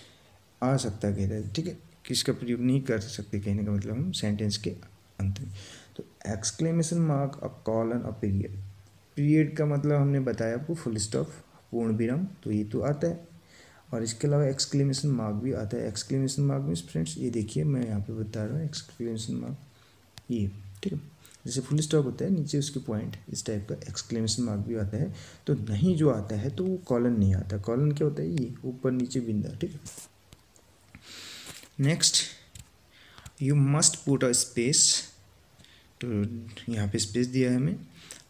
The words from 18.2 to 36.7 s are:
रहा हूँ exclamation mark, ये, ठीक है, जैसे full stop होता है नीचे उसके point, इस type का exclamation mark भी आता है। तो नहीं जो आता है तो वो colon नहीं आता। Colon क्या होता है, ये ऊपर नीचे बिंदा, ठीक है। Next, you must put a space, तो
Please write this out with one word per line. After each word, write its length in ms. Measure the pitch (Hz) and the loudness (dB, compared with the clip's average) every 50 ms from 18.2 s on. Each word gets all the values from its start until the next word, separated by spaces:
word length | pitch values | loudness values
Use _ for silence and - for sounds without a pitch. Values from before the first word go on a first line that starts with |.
| 110 104 - 110 107 | -4 -4 -4 -4 -4
रहा 140 | 107 131 156 | -2 -2 -2
हूँ 120 | 160 147 | -2 -4
exclamation 720 | - - - - - - 120 117 113 110 113 - 127 120 | -6 -8 -12 -12 -10 -6 -6 -4 -4 -4 -4 -4 -4 -4
mark, 140 | 117 123 139 - - - - - - - - - - - - - - - | -4 -6 -8 -10 -12 -18 -20 -20 -20 -20 -20 -20 -20 -20 -20 -12 -6 -2
ये, 200 | 123 110 101 95 - - - - - - | 0 0 0 0 -2 -6 -14 -16 -10 -6
ठीक 100 | - 196 | -6 -4
है, 80 | - 147 - - - - - - - - - | -4 -6 -8 -12 -20 -20 -20 -20 -20 -14 -10
जैसे 140 | 120 120 131 | -6 -4 -4
full 200 | 127 - 147 156 | -2 0 0 0
stop 240 | 156 - 156 151 139 | 2 4 4 2 2
होता 200 | 123 113 - - | 2 -2 -2 0
है 60 | 185 | 0
नीचे 280 | 196 165 143 - - 143 | 2 2 0 0 0 0
उसके 220 | 143 - - 127 | 0 0 -4 -6
point, 360 | - - 110 107 117 113 107 - - - | -4 -2 -2 -2 -2 -4 -8 -10 -12 -10
इस 160 | 101 - - | -8 -8 -4
type 200 | - 110 101 98 - | -4 -4 -4 -4 -6
का 20 | - | -8
exclamation 640 | - - - - - - - 117 113 113 110 - 123 | -8 -8 -10 -10 -10 -6 -4 -2 -2 0 0 0 0
mark 260 | 123 113 104 101 104 | 0 0 0 -2 -2
भी 80 | 117 117 | -2 -2
आता 220 | 110 101 98 131 | -2 -2 -2 0
है। 180 | 131 160 196 - - - - - - - | 0 -2 -2 -4 -10 -14 -18 -18 -8 -2
तो 80 | - 143 | 0 0
नहीं 420 | 110 104 110 104 101 156 185 180 | 0 0 -2 0 4 4 4 4
जो 140 | 151 156 143 | 6 4 4
आता 260 | 120 107 101 107 107 | 4 2 0 -2 -2
है 140 | 104 120 139 | -2 -2 -2
तो 140 | - - 185 | -2 -2 -2
वो 120 | 190 185 | -2 -2
colon 360 | 180 - - 127 120 120 123 | -2 0 0 2 4 4 4
नहीं 220 | 120 107 98 98 95 | 4 6 6 6 6
आता। 240 | 92 95 95 98 98 | 4 2 -2 -4 -4
Colon 340 | 95 113 117 127 147 151 | -2 0 0 2 2 2
क्या 160 | 143 143 156 147 | 2 2 2 0
होता 140 | 147 147 | 0 0
है, 200 | 156 170 175 151 | -2 -2 0 -2
ये 120 | 120 113 113 - - | -2 -4 -6 -8 -8
ऊपर 260 | 131 123 - - 127 | -8 -6 -2 0 0
नीचे 300 | 127 127 123 123 - 131 | 2 2 0 0 0 -2
बिंदा, 340 | 120 113 107 104 104 - - | -2 0 0 0 0 -2 -4
ठीक 180 | - 170 196 | -6 -6 -6
है। 80 | - - - - - - - - _ _ _ - - - _ _ _ - _ _ - _ _ - - - - - - - - - - - - - - - - - - - | -6 -10 -14 -16 -16 -16 -18 -20 _ _ _ -20 -20 -20 _ _ _ -20 _ _ -20 _ _ -20 -20 -20 -20 -18 -18 -16 -16 -16 -16 -16 -16 -16 -16 -18 -18 -10 -2 0
Next, 420 | 135 143 165 - - - - - - - - - - - - - - - _ _ _ _ - - - - - - - - - - | 2 2 2 4 2 2 2 2 0 -2 -8 -16 -20 -20 -20 -20 -20 -20 _ _ _ _ -20 -20 -20 -20 -20 -20 -20 -16 -8 -2
you 140 | 139 135 147 147 135 139 143 | 2 4 4 6 6 6 4
must 220 | 156 175 - - - - 143 | 4 4 4 2 2 0 2
put 160 | 139 123 139 | 2 4 4
a 80 | 123 123 | 4 4
space, 640 | - - - - 120 117 131 160 - - - - - - - - - - - - _ _ _ _ - - - - - - _ _ - 120 | 2 0 0 0 0 2 4 6 6 6 6 4 2 -2 -6 -14 -20 -20 -20 -20 _ _ _ _ -20 -20 -20 -20 -20 -20 _ _ -8 -4
तो 200 | 123 110 101 101 101 117 117 - - - - - 120 | -2 0 0 0 -2 -4 -8 -12 -12 -14 -12 -6 -4